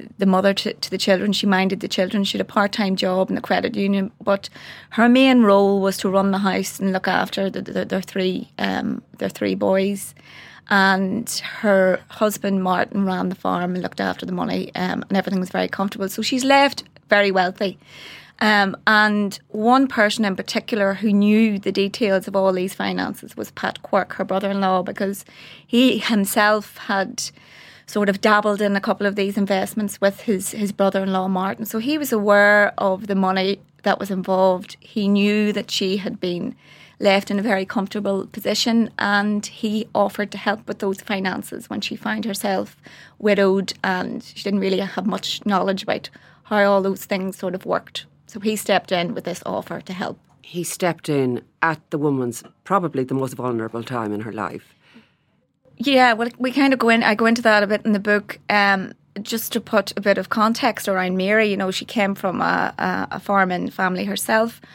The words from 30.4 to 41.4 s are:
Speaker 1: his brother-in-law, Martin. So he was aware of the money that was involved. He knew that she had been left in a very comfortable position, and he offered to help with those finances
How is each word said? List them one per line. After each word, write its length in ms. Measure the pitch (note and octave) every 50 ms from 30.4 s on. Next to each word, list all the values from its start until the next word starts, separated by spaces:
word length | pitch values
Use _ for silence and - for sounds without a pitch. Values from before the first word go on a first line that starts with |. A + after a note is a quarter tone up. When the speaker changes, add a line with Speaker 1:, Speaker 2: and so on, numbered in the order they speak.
| G3+ -
Speaker 1:
his 200 | - A3 G#3 G3
brother-in-law, 560 | - - G3 G3 F#3+ F#3+ F#3+ G3 F#3+ F#3 F#3 F#3+
Martin. 380 | F#3+ F#3 F#3+ F#3+ A#3 A#3 A3
So 140 | G3+ - A3
he 180 | A3+ C#4 D4+ D#4
was 160 | D4 B3+ A#3+
aware 600 | G#3+ G3+ G#3 G3+ G3+ G#3 G#3 G#3 G#3 G#3 G3+ - -
of 300 | G3+ G3 F#3+ F#3 G#3+ G3+
the 80 | G3
money 440 | G3 F#3+ F#3 F#3+ F#3+ F#3 F#3+ G3 - - _ _ _ -
that 160 | G3+ F#3+ -
was 100 | G3+ G3
involved. 680 | F#3+ F#3 F3+ F#3+ F#3+ F#3 F#3+ F#3+ F#3 F#3 F#3+ - - -
He 300 | - - - A3 G3+ G3
knew 420 | G3+ G3+ G3+ G#3 G#3 G#3+ G#3 G#3
that 180 | G3 G3+ - -
she 280 | - - G3+ F#3 F#3+ G#3
had 200 | F#3 G#3 - -
been 360 | - F3+ F3 F3 - - - - _ - - - - - _ -
left 300 | G#3 G3+ F#3+ G3 G3 -
in 80 | G3+ G3+
a 60 | G3
very 220 | A#3+ G3 F#3+ F#3+
comfortable 600 | - - G3+ F#3+ G3 - G#3 G3+ G3 G3 F#3+ - -
position, 640 | - G#3+ - - G#3+ - - A#3+ A3+ A#3 A3 G#3 - -
and 480 | - G3+ G#3 G3+ G3+ G#3 G#3 G#3 G3+
he 420 | - - - - G#3+ G#3 A3 - - -
offered 380 | G#3 G3+ G3+ - - G3+ G3
to 60 | - G3+
help 280 | - G#3 G3+ G#3+ - -
with 120 | G#3 -
those 220 | G#3+ G3 G3 G3
finances 680 | - - G#3 F#3+ F#3+ F#3 F#3+ G3+